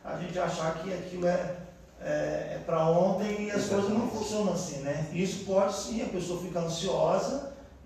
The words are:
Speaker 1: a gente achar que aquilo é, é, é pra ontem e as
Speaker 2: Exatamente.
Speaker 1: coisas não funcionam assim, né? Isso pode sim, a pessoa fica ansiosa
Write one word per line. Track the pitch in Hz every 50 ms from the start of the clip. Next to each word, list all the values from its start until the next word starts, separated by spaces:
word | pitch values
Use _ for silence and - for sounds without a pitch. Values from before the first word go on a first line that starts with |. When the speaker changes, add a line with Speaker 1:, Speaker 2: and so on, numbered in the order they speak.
| -
Speaker 1:
a | - 135 156
gente | 180 180 175 180
achar | 175 160 156 - 160 160 160
que | 170 185 196 185
aquilo | 170 - - 175 180 175
é, | 175 180 - - - 180 - - - - - - - - -
é, | - - 151 151 151 151 151 151 - - 156
é | - -
pra | - 165 160 160 165
ontem | 170 175 185 202 196 202 208 208 208 208 208
e | 208
as | 202 196
Speaker 2:
Exatamente. | - -
Speaker 1:
coisas | 196 202 202 208
não | 214 226 240 247
funcionam | 220 220 214 208 214 214 208 185 170
assim, | 165 - - - 151
né? | 139 139 147 151 156 -
Isso | 175 175 190 185 - - -
pode | 196 190 190 208 - -
sim, | - - - 226 220 247
a | -
pessoa | - 180 165 175 175 165
fica | - 170 165 170
ansiosa | 165 165 - - 196 185 160 - - 170 185 - - - 269 277 - - - - - - - - -